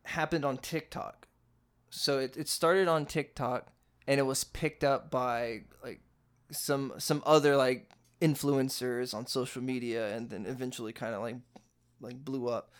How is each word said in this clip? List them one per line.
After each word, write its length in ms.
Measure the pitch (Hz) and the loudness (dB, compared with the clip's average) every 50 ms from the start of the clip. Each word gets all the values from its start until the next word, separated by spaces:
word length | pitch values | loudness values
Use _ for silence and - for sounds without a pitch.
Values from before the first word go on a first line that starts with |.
| - | -12
happened 400 | - - 165 156 151 170 160 139 | -8 -4 -2 -2 0 0 0 0
on 100 | 139 135 | 0 -2
TikTok. 720 | 143 - - 165 156 - - - - - 52 - - - _ _ _ _ _ _ _ _ _ _ _ _ - | -2 -6 -4 -6 -6 -6 -6 -10 -10 -10 -10 -12 -14 -20 _ _ _ _ _ _ _ _ _ _ _ _ -16
So 280 | - - - - 139 135 | -10 -4 -2 0 0 0
it, 180 | 131 127 - - | 0 -2 -6 -6
it 100 | 151 - | -4 -4
started 400 | - - - 165 180 190 190 175 | -2 2 4 4 6 6 6 4
on 160 | 165 156 147 | 4 2 2
TikTok, 680 | - - 160 139 - - - 131 120 123 123 - - _ _ _ _ _ _ - | 0 -2 -2 -2 -4 -4 -4 -2 -2 -2 -4 -6 -8 _ _ _ _ _ _ 0
and 120 | - 139 139 | 2 4 4
it 60 | 139 | 4
was 180 | 131 131 - - | 2 2 -2 -2
picked 400 | - - - 165 151 151 - 147 | -4 -4 -2 -2 -2 -2 2 2
up 260 | 139 139 123 - - | 2 2 2 0 -2
by, 540 | - 127 127 123 120 117 120 117 113 107 - - - - - | -2 -2 0 0 0 -2 -2 -4 -6 -8 -10 -16 -20 -18 -16
like, 160 | 123 95 - _ _ _ _ _ _ _ _ _ - | -14 -16 -16 _ _ _ _ _ _ _ _ _ -12
some, 440 | 147 - - - 143 139 135 131 - | -10 -6 -2 0 0 0 0 -4 -6
some 260 | - - - 151 147 - | -6 0 0 0 2 4
other, 300 | 143 156 151 143 147 139 | 6 6 8 8 8 6
like, 340 | 139 131 127 127 120 - _ - _ _ _ _ - | 6 6 4 2 0 -4 _ -20 _ _ _ _ 2
influencers 920 | 170 160 143 - - 143 139 135 131 135 - - 127 127 123 120 123 123 - | 2 2 2 2 2 2 2 2 2 0 -2 -4 -2 -2 -2 -2 -4 -4 -6
on 120 | 107 123 | -8 -6
social 360 | - - 135 123 127 - 131 | -4 -2 -2 -2 -4 -4 -6
media, 520 | 123 131 127 123 120 120 113 117 113 104 101 | -4 -4 -4 -2 -2 -2 -2 -2 -2 -2 -4
and 160 | 117 117 117 | -6 -8 -8
then 160 | 110 90 107 | -8 -8 -8
eventually 460 | 95 131 123 127 127 123 - 117 110 | -8 -6 -6 -6 -8 -6 -6 -8 -8
kinda, 260 | 117 - - 113 113 98 | -8 -6 -6 -6 -4 -4
like, 160 | 113 117 117 123 - _ - - _ _ _ _ _ _ _ - | -6 -6 -8 -10 -14 _ -20 -20 _ _ _ _ _ _ _ -16
like, 240 | 139 127 123 131 135 | -14 -14 -14 -12 -8
blew 240 | 135 135 135 120 120 | -6 -4 -2 -2 -2
up. 240 | 120 110 - _ _ | -2 -2 -4 _ _